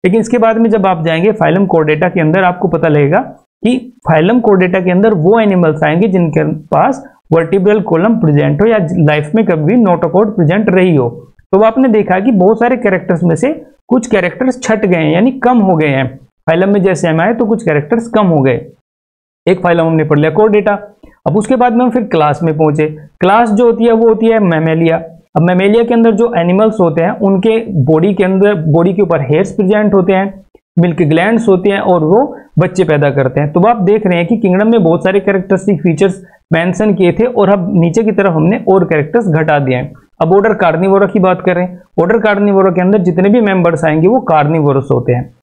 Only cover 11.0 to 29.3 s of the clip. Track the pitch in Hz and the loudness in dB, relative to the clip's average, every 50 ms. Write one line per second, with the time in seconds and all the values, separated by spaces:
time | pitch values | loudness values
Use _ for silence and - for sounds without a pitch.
11 | 123 117 - - - _ _ _ _ _ - 190 214 226 220 254 262 262 214 214 | 0 -2 -6 -10 -20 _ _ _ _ _ 0 2 2 2 2 2 0 2 2 0
12 | 202 208 185 185 196 254 240 196 180 196 226 220 233 240 262 240 233 208 190 180 | 0 0 -2 0 0 0 0 2 2 2 2 2 0 -2 -2 -2 -2 -2 -2 -2
13 | - - 180 160 175 175 165 - - 269 311 - - - _ _ _ _ 240 254 | -2 -4 -4 -2 0 -2 0 0 -2 -4 -4 -6 -12 -20 _ _ _ _ -2 -2
14 | 233 - - 202 175 175 170 - 254 262 247 254 - - 220 208 214 196 180 165 | 0 0 -2 -2 -2 -2 -4 -2 -2 -2 -2 -4 -4 -4 -2 -2 0 0 0 0
15 | 160 151 156 175 214 269 254 - - 254 254 240 202 190 185 160 156 151 139 131 | 0 0 0 2 0 0 -2 0 -2 0 2 2 2 2 2 0 0 0 0 -2
16 | 135 123 - - - _ _ _ _ - 165 170 185 196 202 208 175 196 185 156 | -2 -4 -6 -12 -20 _ _ _ _ -2 0 0 0 0 0 0 0 0 -2 0
17 | - 170 160 160 165 202 233 226 247 208 226 226 - 170 156 147 147 - 233 233 | -2 -2 0 0 0 0 0 -2 -2 -2 -2 -2 -2 -2 -2 -2 -2 -2 -4 -4
18 | 226 - - 220 208 185 165 151 131 135 123 - - - - _ _ _ _ _ | -4 -2 -2 0 0 2 2 2 2 0 0 -2 -6 -12 -20 _ _ _ _ _
19 | _ _ _ _ _ _ _ _ _ - 190 180 180 180 170 170 165 165 165 160 | _ _ _ _ _ _ _ _ _ -2 -2 0 0 0 0 2 0 0 0 0
20 | 156 151 160 147 151 160 156 180 214 220 214 208 202 208 202 202 - - - _ | 0 0 0 0 0 0 2 2 2 2 2 2 0 0 -2 -4 -6 -14 -20 _
21 | - - _ _ _ 175 160 208 208 - 262 240 247 247 220 233 247 254 240 247 | -20 -20 _ _ _ -2 -2 -2 0 0 0 2 2 2 2 2 0 0 0 -2
22 | 220 - - 165 151 147 143 147 170 165 156 151 160 156 147 151 156 156 151 151 | -4 -2 -2 0 0 0 0 -2 -2 -4 0 0 0 0 2 0 -2 -4 -4 -10
23 | - - _ _ - 180 196 226 240 214 208 202 247 233 233 233 226 240 226 226 | -18 -20 _ _ 0 2 2 2 2 2 2 2 2 2 2 2 2 2 2 4
24 | 226 226 220 214 220 226 226 220 208 180 165 156 160 160 160 165 165 165 160 165 | 2 2 2 2 2 0 2 2 2 0 0 0 0 0 0 0 0 0 0 -2
25 | 165 - - - _ _ _ - 160 175 180 180 190 196 208 233 233 233 247 233 | -4 -10 -20 -20 _ _ _ 0 0 2 2 2 2 2 2 2 2 2 2 2
26 | 226 233 220 190 233 233 - 175 170 175 180 196 220 220 220 - 180 170 151 165 | 2 2 2 2 0 0 0 -2 -2 0 0 2 2 0 2 0 0 0 0 0
27 | 165 185 220 - 208 196 196 190 190 226 220 226 233 - 202 160 127 123 160 156 | -2 -2 -4 -2 -2 0 0 0 0 0 0 -2 -4 -4 -2 -2 0 2 2 2
28 | 165 202 202 180 196 185 190 190 196 202 208 175 156 160 143 165 170 185 190 185 | 2 0 0 0 0 0 2 2 2 0 0 0 -2 0 0 2 2 0 0 0
29 | 202 165 175 151 143 123 | 0 0 0 -2 0 0